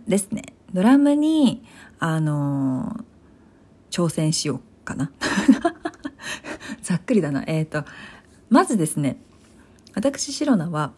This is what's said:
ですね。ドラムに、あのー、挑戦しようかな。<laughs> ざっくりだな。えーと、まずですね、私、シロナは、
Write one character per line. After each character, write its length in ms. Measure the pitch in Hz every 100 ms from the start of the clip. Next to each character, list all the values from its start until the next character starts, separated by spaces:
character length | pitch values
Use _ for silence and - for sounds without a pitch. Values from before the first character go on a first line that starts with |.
| -
で 100 | 196
す 140 | -
ね。 220 | - - _ -
ド 100 | 180
ラ 140 | 214 277
ム 180 | 285 294
に、 480 | 311 320 254 - - - - -
あ 200 | 165 160
の 840 | 151 147 143 139 135 131 - - - - _ _ - _ _ _ -
ー、 0 |
挑 180 | - 170
戦 240 | 156 156
し 140 | 160 -
よ 80 | -
う 300 | - _ -
か 100 | -
な。 160 | - - - 196 202 - 339 339 330 -
<laughs> 880 | 277 - - - - - - -
ざ 140 | - 175
っ 60 |
く 120 | -
り 80 | 226
だ 100 | 151
な。 120 | 139 -
え 140 | 160
ー 40 | 156
と、 180 | 151 147 - - - - - -
ま 140 | 262
ず 140 | 381 226
で 80 | 156
す 120 | -
ね、 200 | 139 - - _ - - - - -
私、 380 | - 262 277 -
シ 140 | 269 294
ロ 100 | 220
ナ 140 | 160
は、 240 | 151 147